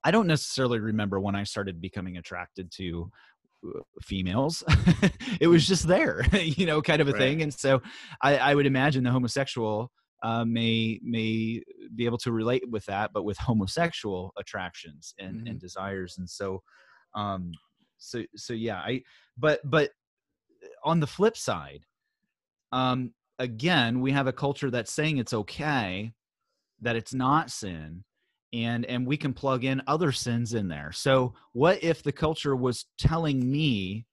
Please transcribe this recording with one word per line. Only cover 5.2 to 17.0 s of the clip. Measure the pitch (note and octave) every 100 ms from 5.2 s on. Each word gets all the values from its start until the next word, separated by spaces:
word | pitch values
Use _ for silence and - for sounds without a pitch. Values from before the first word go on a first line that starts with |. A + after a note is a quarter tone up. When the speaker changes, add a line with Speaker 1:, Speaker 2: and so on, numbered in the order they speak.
| B3+ G3
Speaker 1:
It | E3
was | E3+ E3
just | F#3 D#3+
there, | F#3 D#4+ E2+ -
<laughs> |
you | G3+ E3 D3+ F3
know, | D3+
kind | D#3 D3+
of | C#3
a |
Speaker 2:
Right. | C3
Speaker 1:
thing. | C3 D#3
And | D3+
so | - C3+ C3+ - - - -
I, | C3+ C#3
I | C3+ C#3+
would | C#3+
imagine | C3+ C#3 C3
the | B2
homosexual, | B2+ A#2+ C3+ C#3 B2+ A2 G#2+ A#2+ _ _ _
uh, | A#2 A#2
may, | A#2 A#2 A2+ A2+ A2 G#2
may | - A#2 A2 A2+ A2 A2+ - - G2+ A2+
be |
able | A#2 A#2
to | B2
relate | A2+ A2 B2+ A#2+
with | A2 G2
that, | G2 G#2
but | G#2
with | G2+ G2
homosexual | - A2 G2 - E3+ - G#2+ F#2 F#2+ -
attractions | F#2+ G2+ F2+ - E2 D2 - -
and, | F#2+ A2
Speaker 2:
Mm-hmm. | A#2
Speaker 1:
and | F#2
desires. | F2+ F#2+ G2 G2 F2+ -
And | F2+
so, | - G2 F#2+ _ _ _ _